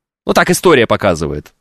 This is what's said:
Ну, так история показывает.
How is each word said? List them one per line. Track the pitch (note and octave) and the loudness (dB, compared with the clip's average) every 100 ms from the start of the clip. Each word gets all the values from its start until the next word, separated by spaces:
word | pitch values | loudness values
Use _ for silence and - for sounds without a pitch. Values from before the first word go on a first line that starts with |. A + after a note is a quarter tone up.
| _ _ | _ _
Ну, | - | -2
так | G3 F3 | 0 0
история | F3+ F#3 C#3 A2 | 0 2 2 2
показывает. | G#2 G2 D#2+ D2+ D2 - _ | 0 0 -2 -4 -8 -12 _